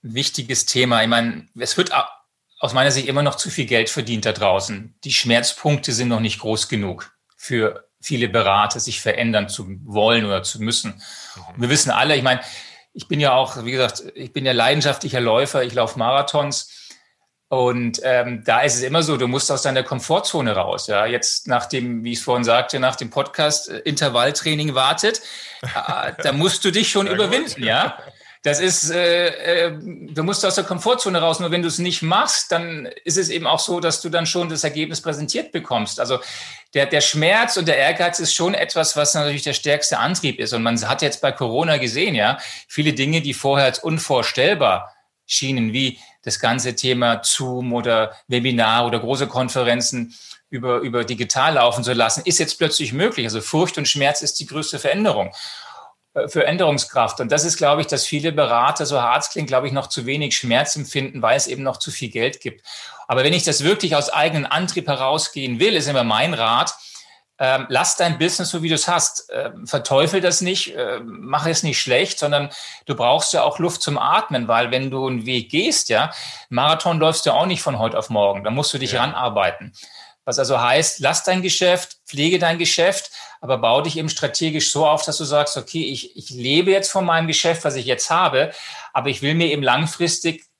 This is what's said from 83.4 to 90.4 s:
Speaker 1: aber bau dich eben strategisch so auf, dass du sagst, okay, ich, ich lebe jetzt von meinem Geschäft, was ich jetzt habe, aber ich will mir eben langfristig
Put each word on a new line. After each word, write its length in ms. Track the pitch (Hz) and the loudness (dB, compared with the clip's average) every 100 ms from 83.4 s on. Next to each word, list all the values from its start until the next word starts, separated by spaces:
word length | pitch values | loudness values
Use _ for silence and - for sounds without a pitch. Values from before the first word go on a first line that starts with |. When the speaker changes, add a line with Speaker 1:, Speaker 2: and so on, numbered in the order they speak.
Speaker 1:
aber 180 | - 123 | -2 0
bau 220 | 113 127 | 4 2
dich 140 | 156 160 | 2 -4
eben 120 | 156 | -4
strategisch 640 | - 143 - 160 151 147 | -2 -4 -2 -2 0 -2
so 140 | 147 156 | 2 4
auf, 180 | 156 | 4
dass 120 | - 165 | 0 -4
du 60 | |
sagst, 320 | 147 147 147 139 | 0 2 0 -4
okay, 280 | 120 165 | -6 -6
ich, 320 | 143 131 - - | -6 -6 -12 -16
ich 140 | - | -16
lebe 420 | 123 123 151 180 | -8 2 2 4
jetzt 180 | 196 190 | 2 2
von 140 | 196 | -2
meinem 240 | 180 165 160 | 2 0 2
Geschäft, 360 | 151 170 165 | 0 0 0
was 120 | 156 131 | -2 -2
ich 100 | 123 | -2
jetzt 240 | 127 - | -2 0
habe, 400 | 165 180 131 156 - - - - | 2 2 2 0 -4 -16 -16 -6
aber 180 | 135 131 | -4 -2
ich 120 | 131 | -2
will 120 | 139 | 0
mir 120 | 160 170 | 2 2
eben 160 | 147 | 2
langfristig 800 | 131 131 160 - 170 - 165 160 | 2 2 0 -2 -2 0 -4 -6